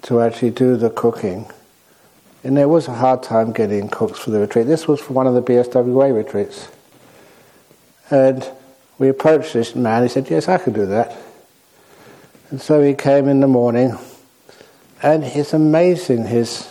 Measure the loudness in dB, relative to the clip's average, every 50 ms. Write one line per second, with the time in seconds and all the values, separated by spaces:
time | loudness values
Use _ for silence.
0 | -6 -2 0 0 0 0 -2 -2 -4 -4 0 2 2 2 2 2 0 -2 -2 0
1 | -2 -2 -2 -2 -6 -6 -6 -8 -12 -16 -20 -20 _ _ _ _ _ _ _ _
2 | _ _ _ _ _ _ _ _ _ -2 0 2 2 4 2 2 0 -2 -6 -2
3 | 0 0 0 0 -2 -2 0 0 0 0 -2 -2 -2 -2 0 -4 -4 -6 -4 -4
4 | -4 -4 -4 -8 -8 -4 -2 -2 -2 0 0 0 2 2 0 -2 0 -2 -2 -2
5 | -2 -4 -2 0 0 2 2 0 0 2 2 2 2 2 0 0 0 2 2 2
6 | 2 2 2 0 -2 -4 -4 -6 -6 -6 -8 -18 -20 -20 -20 _ _ _ _ _
7 | _ -20 -20 -20 -20 -20 -20 _ _ _ _ _ _ _ _ _ _ _ _ _
8 | _ 0 2 4 4 4 2 0 -6 -12 -16 -18 -20 -20 -20 _ _ _ _ _
9 | 0 0 0 2 2 4 4 4 0 -2 -4 -4 -4 -4 -4 -4 -2 0 0 0
10 | 0 0 0 -4 -4 0 -2 -2 0 0 -2 0 0 -2 -2 -2 -2 -2 0 -2
11 | -2 -2 -6 -18 -20 -20 -20 -20 _ _ _ _ _ _ _ _ _ _ -20 _
12 | -20 -20 -20 -20 -20 _ _ -20 _ -14 -14 -14 -2 0 2 4 4 4 2 0
13 | 2 2 2 4 4 2 2 4 4 4 4 2 2 2 2 2 0 0 -2 -6
14 | -14 -20 -20 -20 _ _ _ _ _ _ -20 -20 -20 _ _ _ _ _ _ _
15 | 0 0 0 0 0 -4 -4 -4 -4 -2 0 2 2 2 4 4 4 2 2 0
16 | 0 -2 -2 -2 -2 -2 0 -2 -2 -2 -6 -12 -14 -18